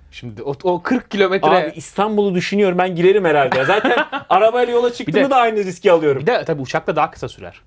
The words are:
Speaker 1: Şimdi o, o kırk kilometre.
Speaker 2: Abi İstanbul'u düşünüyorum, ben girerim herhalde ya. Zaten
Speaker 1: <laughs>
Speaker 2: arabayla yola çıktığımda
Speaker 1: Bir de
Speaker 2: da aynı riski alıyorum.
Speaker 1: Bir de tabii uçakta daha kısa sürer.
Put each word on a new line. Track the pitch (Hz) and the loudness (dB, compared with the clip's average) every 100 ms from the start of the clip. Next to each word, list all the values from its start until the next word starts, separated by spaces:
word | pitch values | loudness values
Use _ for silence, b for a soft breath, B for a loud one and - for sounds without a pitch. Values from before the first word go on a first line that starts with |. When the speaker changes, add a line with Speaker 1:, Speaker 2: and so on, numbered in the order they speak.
| - | -20
Speaker 1:
Şimdi | - 123 107 | -18 -16 -10
o, | 135 135 | -10 -4
o | 185 175 | -2 -2
kırk | - 254 - | -2 -4 -4
kilometre. | 202 190 190 156 | -2 0 2 2
Speaker 2:
Abi | 175 156 | 2 0
İstanbul'u | 160 - - 214 208 202 | -6 -8 -4 -2 0 0
düşünüyorum, | 180 - 202 196 175 | -2 -2 0 0 0
ben | 185 | -2
girerim | 170 180 208 | 2 4 4
herhalde | 175 147 131 131 | 4 2 2 0
ya. | |
Zaten | 135 208 254 247 302 | 0 0 2 0 -2
Speaker 1:
<laughs> | 185 - | -6 0
Speaker 2:
arabayla | 180 220 247 240 | 2 2 2 0
yola | 240 240 | 0 -2
çıktığımda | 240 240 170 | -4 -2 0
Speaker 1:
Bir | |
de | 269 | 2
Speaker 2:
da | 262 | 2
aynı | 233 214 | 2 0
riski | 185 175 196 | -6 -2 2
alıyorum. | 170 151 135 | 4 2 0
Speaker 1:
Bir | 151 | 0
de | 226 | -2
tabii | 143 147 | -2 -6
uçakta | 127 160 - 151 | -4 -4 -2 -2
daha | 156 | -2
kısa | - 127 | -4 -14
sürer. | - 90 - | -12 -18 -16